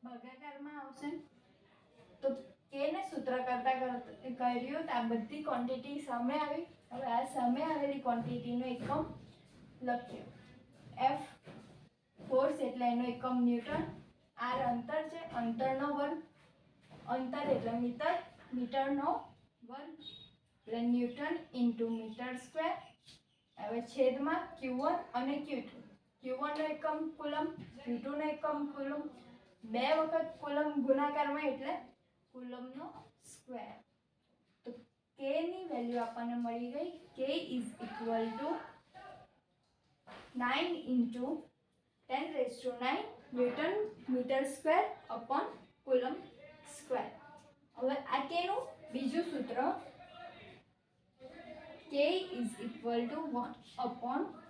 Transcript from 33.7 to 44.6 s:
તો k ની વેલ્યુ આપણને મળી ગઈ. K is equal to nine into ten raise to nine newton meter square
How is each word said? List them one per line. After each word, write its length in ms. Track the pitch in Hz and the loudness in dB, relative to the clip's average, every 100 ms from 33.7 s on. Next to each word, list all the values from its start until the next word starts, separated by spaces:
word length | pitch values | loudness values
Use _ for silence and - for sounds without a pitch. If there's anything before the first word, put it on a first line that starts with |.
| - - _ _ _ _ _ _ _ - | -14 -20 _ _ _ _ _ _ _ -12
તો 60 | 240 - _ _ _ | -12 -16 _ _ _
k 20 | 269 302 339 | 0 2 2
ની 160 | 370 359 | -2 -4
વેલ્યુ 320 | 269 240 240 233 | -2 0 0 0
આપણને 320 | 233 233 240 233 | -2 -2 -2 -2
મળી 260 | 233 247 277 | -2 -4 -4
ગઈ. 140 | 349 330 - - | -4 -6 -16 -4
K 20 | 262 330 - 247 | -2 0 -2 -4
is 100 | 226 - 233 | -4 -6 -10
equal 380 | 220 226 226 226 226 | -6 0 2 0 -2
to 100 | 294 - - - _ - - - - _ _ _ _ _ _ _ - - - 247 | -2 -2 -4 -18 _ -18 -18 -18 -20 _ _ _ _ _ _ _ -20 -18 -10 -2
nine 300 | 240 269 349 330 233 | 2 2 2 0 2
into 340 | 254 233 233 254 302 - _ _ _ _ _ _ | 4 4 2 -2 -2 -6 _ _ _ _ _ _
ten 160 | 262 320 294 | -2 0 0
raise 200 | 247 - | 0 0
to 80 | 254 240 | -4 0
nine 240 | 247 311 427 - - 247 | 0 0 -2 -10 -8 0
newton 360 | 247 247 311 415 427 - - | 2 2 0 2 0 -4 -2
meter 260 | 254 247 269 277 | 0 2 2 2
square 320 | - | 0